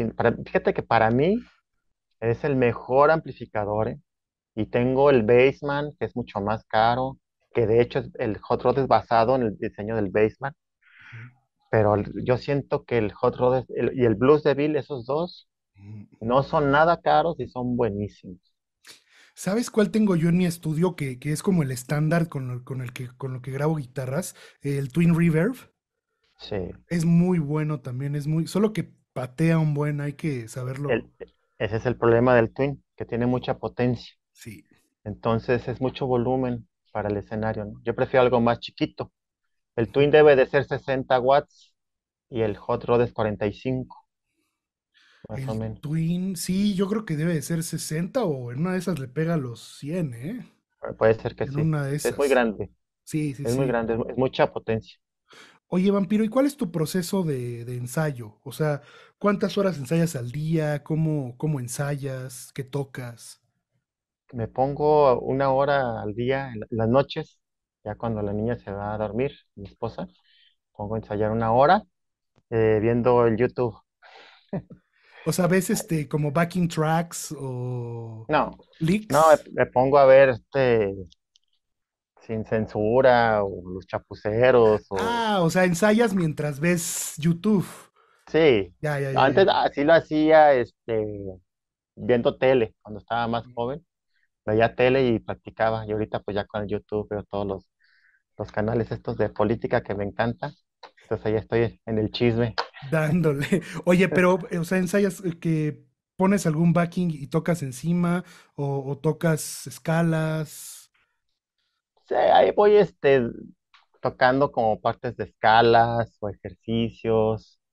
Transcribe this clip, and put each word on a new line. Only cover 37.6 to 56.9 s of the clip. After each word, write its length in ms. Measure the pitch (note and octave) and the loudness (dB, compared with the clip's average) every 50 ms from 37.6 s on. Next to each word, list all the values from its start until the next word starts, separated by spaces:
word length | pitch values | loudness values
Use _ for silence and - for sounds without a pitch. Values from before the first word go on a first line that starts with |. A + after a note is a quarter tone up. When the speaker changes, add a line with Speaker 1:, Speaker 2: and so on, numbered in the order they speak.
| G#2 | -8
Speaker 1:
¿no? 160 | G#2 A#2 B2 - | -12 -14 -10 -8
Yo 120 | A#2 A2+ | -6 -4
prefiero 280 | - B2+ - - C3 B2 | -4 -2 0 2 4 4
algo 180 | A#2+ B2 A#2+ | 4 4 2
más 180 | A#2 A#2+ A#2+ - | 2 2 0 -2
chiquito. 520 | - - - - - - - - A#2+ - _ _ _ _ _ _ _ _ _ _ _ _ _ | -6 -12 -8 -8 -8 -6 -6 -10 -14 -14 _ _ _ _ _ _ _ _ _ _ _ _ _
El 160 | A#2 A#2 G#2 | -4 -4 0
Speaker 2:
Ujú. 0 | |
Speaker 1:
Twin 200 | - C#3 C#3+ D3 | 2 2 4 6
debe 240 | C#3+ D3+ D3+ D3+ C#3 | 8 8 8 8 8
de 100 | C3 B2+ | 6 4
ser 180 | - - C#3+ B2 | 4 2 -2 -2
sesenta 540 | - C#3+ B2 - C#3 C3+ C3+ B2 - C3 B2 | -2 -6 -6 -4 -4 -4 -2 0 0 0 2
watts 560 | A#2+ C3 C#3 C#3+ - _ _ _ _ _ _ _ _ _ _ _ _ _ _ _ _ - | 4 4 4 2 2 _ _ _ _ _ _ _ _ _ _ _ _ _ _ _ _ -8
y 120 | C3+ A2+ | -4 -2
el 160 | A2 G#2+ F#2+ | -2 -2 -4
Hot 280 | - - - A#2+ A#2+ - | -6 -6 -6 -6 -4 0
Rod 160 | - A#2+ A#2+ A#2+ | 2 2 2 2
es 100 | A#2 - | 0 -2
cuarenta 340 | - A2 G#2+ G#2 - G#2+ | -2 -4 -2 -2 -4 -4
y 60 | G2+ G2 | -4 -4
cinco, 540 | - - C3 B2+ C3 B2 - - - _ _ _ _ _ _ _ _ _ _ _ _ _ _ _ _ _ _ _ _ _ _ _ _ - | -6 -6 -6 -6 -6 -6 -10 -16 -20 _ _ _ _ _ _ _ _ _ _ _ _ _ _ _ _ _ _ _ _ _ _ _ _ -18
más 200 | - A2 C3+ C3 A#2 | -14 -12 -10 -8 -6
o 60 | A2 | -6
Speaker 2:
El 0 | |
Speaker 1:
menos. 260 | A2 A2 A2 A2 - | -6 -6 -8 -8 -10
Speaker 2:
Twin, 540 | - C#3+ D#3 E3 E3 E3 F3+ F3+ F#3 F#3+ F#3 | -8 -6 -4 -2 -2 -2 -2 -2 -4 -6 -6
sí, 360 | E3+ - - F#3 F#3+ G#3 G#3 G3 | -6 -4 -2 0 0 2 2 0
yo 120 | F3 G3+ F#3 | 0 -2 -2
creo 160 | G#3+ A3 G#3+ | -2 -4 -4
que 100 | - D#3 | -4 -4
debe 160 | C#3+ D#3+ F3 E3+ | -2 -2 -2 -2
de 80 | D3 | -2
ser 220 | - - E3+ E3 D#3+ | -4 -4 -4 -4 -6
sesenta 600 | - D#3+ - - - D#3 E3 F3+ - - C4 A3+ | -6 -8 -8 -8 -6 -6 -6 -4 -4 -2 -2 -2
o 260 | E3+ C#3 C3 B2 A#2+ | -2 -2 -4 -8 -8
en 80 | B2 C#3 | -6 -4
una 140 | F3 F#3 F#3 | -4 -2 -2
de 60 | F#3 | -4
esas 200 | F3 G3 E3+ - | -4 -4 -6 -6
le 80 | C3 | -8
pega 300 | B2+ - D#3+ D#3+ E3 E3+ | -8 -6 -4 -2 -2 -2
los 400 | D3+ B2+ A#2+ A2+ - - - - | -2 -4 -6 -10 -14 -16 -20 -18
cien, 360 | - C#3 C#3+ E3+ F#3 E3 C3 A#2 | -14 -10 -8 -6 -6 -6 -6 -8
¿eh? 320 | A2+ C3 F3 B3+ A#3+ - - _ _ _ _ _ _ | -10 -10 -10 -10 -12 -14 -18 _ _ _ _ _ _
Speaker 1:
Pu-, 160 | - A2+ A2 | -12 -10 -2
puede 160 | - A2+ A2+ A2 | 2 4 4 4
ser 200 | - - A#2+ - | 2 -2 -8 -6
que 120 | - - | -6 -8
Speaker 2:
En 80 | C3+ C#3 | -4 -2
Speaker 1:
sí. 60 | D3+ | -2
Speaker 2:
una 240 | D#3 D#3+ D#3 D3 C#3 | 0 0 0 -2 -2
de 100 | C3+ C#3+ D3+ - | -4 -4 -2 -2
Speaker 1:
Es 140 | - G#2 | -2 0
muy 100 | C3 C#3+ | 0 2
Speaker 2:
esas. 20 | C3+ | 2
Speaker 1:
grande. 420 | C3+ B2 A#2+ A2+ F#2+ G#2 G2+ - _ _ _ _ _ _ _ | 4 4 2 2 -2 -6 -10 -12 _ _ _ _ _ _ _
Speaker 2:
Sí, 300 | - - D#3 D3+ D3 B2+ | -8 -4 -4 -4 -4 -4
sí, 100 | C#3 C#3 | -4 -4
Speaker 1:
Es 80 | A#2 B2 | -2 0
muy 120 | C3+ C#3 | 0 0
Speaker 2:
sí. 0 | |
Speaker 1:
grande, 260 | B2 C3 C#3+ A#2 A2 A#2 | 0 0 -2 -2 -2 -2
es 60 | A2+ | -2
mu-, 100 | - - | -4 -4
es 80 | A#2+ | -2
mucha 340 | B2 C3 C3 - - D3 - - | -2 -2 0 0 0 0 0 -2
potencia. 460 | - - - A2+ A2+ - - - _ _ _ _ _ _ _ - - - - _ _ _ | -4 -4 -4 -4 -4 -6 -10 -20 _ _ _ _ _ _ _ -20 -20 -20 -20 _ _ _
Speaker 2:
Oye, 220 | - F3 F#3 F#3 G3+ | -4 0 0 2 2
Vampiro, 320 | G3 G3+ G3 G#3 G#3+ G#3 A3+ | 2 2 0 0 0 0 0
¿y 60 | G#3+ | 0
cuál 160 | A3 C4 C#4+ | 2 2 0
es 120 | C#4+ - | 0 0
tu 140 | - A#3 E3 | -4 -6 -4
proceso 520 | - E3 D#3 - | -4 -4 -4 -2